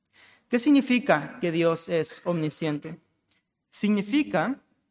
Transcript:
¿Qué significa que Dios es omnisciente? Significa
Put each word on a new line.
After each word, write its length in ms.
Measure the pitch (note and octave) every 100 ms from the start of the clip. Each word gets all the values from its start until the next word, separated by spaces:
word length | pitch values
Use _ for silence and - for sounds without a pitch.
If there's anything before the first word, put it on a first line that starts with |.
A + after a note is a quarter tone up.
| _ _ - _ _
¿Qué 120 | A#3+
significa 760 | D4+ C#4 C#4 B3 - D#3 D3+ -
que 100 | F3
Dios 380 | E3 E3 D#3+ -
es 340 | E3+ D#3 -
omnisciente? 760 | - E3+ D#3 - D#3+ D3 D#3+ E3 _ _ _ _ _ _ _
Significa 920 | - G#3 G#3 G3+ C#4 D4+ F3 F3+ C#4 _ _ _